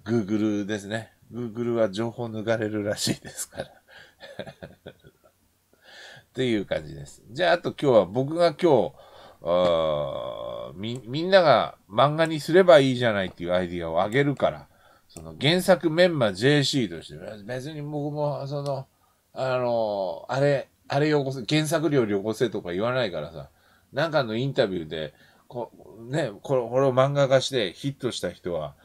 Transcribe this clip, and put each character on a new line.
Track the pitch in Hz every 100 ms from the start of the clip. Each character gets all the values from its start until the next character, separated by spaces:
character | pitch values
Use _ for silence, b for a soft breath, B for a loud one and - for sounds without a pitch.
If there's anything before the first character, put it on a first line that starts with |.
ー、 | - 120 95
Google | 107 107 104 101
で | 107
す | 98
ね。 | 113 107 _ _
Google | 113 120 107 117
は | 117 110
情 | 95 117
報 | 113 120
抜 | 110
か | 107 113
れ | 107
る | 107
ら | 104 101
し | -
い | -
で | -
す | - -
か | -
ら。 |
<laughs> | - - _ B B B B - - - - - -
っ | - - _ _ _ _ _ _ _ - - - - _
て | -
い | 127 110
う | -
感 | 82 76
じ |
で | 76 71
す。 | - -
じ | 123
ゃ | 175
あ、 |
あ | 175
と | 156
今 | - 143
日 |
は | 117
僕 | 90 110 139
が | 165 170
今 | 151 175 131 82
日、 | B B B B B
あ | - 87 90 82 78 76 71 69 62 55 58 57 60
ー、 |
み-、 | 78 107 120 110
み | 139
ん | 175
な | 190
が | 165 113 80 - _
漫 | 104 135 151
画 | 160
に | 160
す | -
れ | 170
ば | 180 160
い | 135
い | 123
じ | 123
ゃ |
な | 101
い | 92
っ |
て | -
い | 85
う |
ア | 90
イ | 90
デ | 87
ィ | 82
ア |
を | 80
あ | 101
げ | 120
る | 143 139
か | 85
ら、 | 73 - b b b b
そ | 85
の | 80 80
原 | 135 180
作 | 180 175 165
メ | 160 185
ン | 160
マ | 110
ジ | 92 127
ェ | 147
ー |
シ | 135 143
ー | 107
と | 82
し | 76
て、 | 76 92 107
別 | 101 127 135
に | 156
僕 | 147 151 147
も、 | 147 147 135 135
そ | 143
の、 | 143 135 135 _ _ _ _
あ | - 131 127
の、 | 123 117 110 101 95 - -
あ | 127
れ、 | 143 139 - _ _
あ | 139
れ | 151
よ | 151
こ | 135
せ、 | 135 110
原 | 156 156
作 | 160 156
料 | 143
よ | 110 101
こ | 104
せ | 110 120
と | 95
か | 90
言 | 87
わ | 113
な | 127
い | 117
か | 85
ら | 76
さ、 | 80 69 b b b b
な | 123 160
ん |
か | 151
の | 120 110
イ |
ン | 139
タ | 131 113
ビ | 90
ュ |
ー | 78
で、 | 80 76 b b b _
こ-、 | - - - - 101 117
ね、 | 143 135 98
こ | - 131
れ、 | 117
こ | 123
れ | 139
を |
漫 | 127 135
画 | 143 135
化 | 131
し | -
て | 135 95
ヒ | - 139
ッ |
ト | 139 120
し | -
た | 92
人 | - 92
は、 | 82 73 -